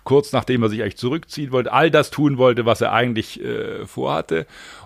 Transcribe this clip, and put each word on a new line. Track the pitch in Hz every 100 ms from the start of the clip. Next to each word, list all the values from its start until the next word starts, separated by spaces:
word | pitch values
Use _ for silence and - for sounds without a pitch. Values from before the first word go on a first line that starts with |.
kurz | - 139 -
nachdem | 127 127 123
er | 110
sich | 107
eigentlich | 104 -
zurückziehen | 123 165 - 151 135
wollte, | 127 113
all | 131 160
das | 151 -
tun | - 147 127
wollte, | 127 120 113
was | 110
er | 113
eigentlich, | 110 123 113 - -
äh, | 120 113 107 104 101
vorhatte. | 123 131 160 - 80 - - - -